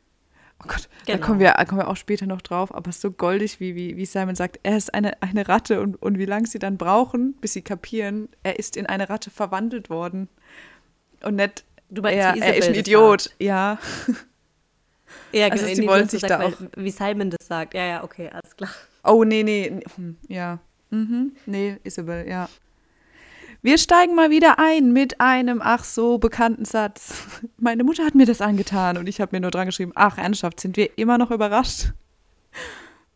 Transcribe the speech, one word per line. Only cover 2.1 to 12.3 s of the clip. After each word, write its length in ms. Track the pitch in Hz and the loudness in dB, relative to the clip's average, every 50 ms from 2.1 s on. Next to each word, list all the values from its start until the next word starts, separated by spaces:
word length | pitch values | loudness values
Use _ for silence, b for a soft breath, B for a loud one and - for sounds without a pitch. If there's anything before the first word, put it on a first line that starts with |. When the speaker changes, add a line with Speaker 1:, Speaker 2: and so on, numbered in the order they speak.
| 208 - 196 | -4 -4 -4
Speaker 1:
noch 120 | 196 190 185 - | -6 -8 -8 -8
drauf, 280 | - 175 180 190 196 - | -8 -6 -4 -4 -6 -8
aber 160 | - 170 180 | -12 -10 -10
so 180 | 170 - - 202 | -10 -8 -8 -8
goldig, 500 | 180 - 180 175 190 202 208 208 - - | -6 -2 -2 0 0 0 -2 -4 -6 -8
wie, 140 | 185 185 175 | -10 -10 -8
wie, 240 | 175 175 170 170 | -8 -10 -10 -8
wie 80 | 180 190 | -8 -8
Simon 300 | 185 - 190 190 185 185 | -6 -6 -4 -4 -4 -4
sagt, 240 | - 180 180 - - | -4 -6 -6 -8 -6
er 160 | - 196 214 | -2 0 0
ist 160 | 214 - - - | 0 -2 -2 -2
eine, 260 | 208 208 208 - - | -2 -2 -2 -4 -4
eine 280 | 202 185 196 208 196 - | -6 -4 -2 -4 0 2
Ratte 320 | 190 226 - - 214 - | 0 0 2 0 -2 0
und, 180 | 208 202 185 - | 0 -4 -6 -4
und 200 | - 196 202 185 | -2 -2 -2 -2
wie 60 | 196 | -2
lange 200 | 196 202 214 233 | -2 -2 -2 -4
sie 140 | 220 - 208 | -4 -6 -6
dann 180 | 196 196 196 | -6 -6 -4
brauchen, 560 | 185 170 175 196 226 247 240 - 240 254 269 269 - | -2 0 2 2 2 2 2 -2 -2 -2 -4 -4 -6
bis 120 | - 202 - | -8 -8 -8
sie 100 | 190 - | -8 -8
kapieren, 640 | - 196 180 - - 233 220 208 202 208 214 214 - _ _ - | -10 -10 -10 -10 -8 -6 -6 -4 -4 -6 -8 -10 -12 _ _ -6
er 160 | 190 185 - | -6 -6 -6
ist 180 | - - - | -8 -10 -8
in 80 | - 196 | -8 -6
eine 240 | - 190 196 196 - | -6 -4 -4 -4 -4
Ratte 220 | 208 220 - 202 | -6 -8 -8 -12
verwandelt 580 | - - 208 185 190 190 220 233 247 233 - - | -6 -6 -6 -4 -4 -4 -4 -4 -6 -8 -10 -8
worden. 400 | 165 165 175 175 180 190 190 - _ B B B B B B B B B B B B _ _ _ _ - - | -8 -8 -8 -8 -8 -8 -10 -10 _ B B B B B B B B B B B B _ _ _ _ -10 -6
Und 140 | 214 208 | -4 0
nicht, 280 | 196 202 202 - - _ _ _ _ _ - | 0 0 -2 -2 -10 _ _ _ _ _ -14
Speaker 2:
Du 140 | 190 214 196 | -10 -4 -2
meinst, 160 | 208 190 202 | 0 2 2
Speaker 1:
er, 160 | 190 185 | 2 2